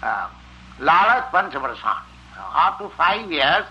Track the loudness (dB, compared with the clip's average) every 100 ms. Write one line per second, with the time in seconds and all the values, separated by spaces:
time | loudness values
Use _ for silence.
0 | -2 -4 -6 -12 -20 -20 -20 -4 4 4
1 | 6 2 2 -2 0 -4 -6 -4 -4 -4
2 | -8 -20 -20 -16 -4 0 0 0 -12 -2
3 | 0 0 -4 0 2 2 -2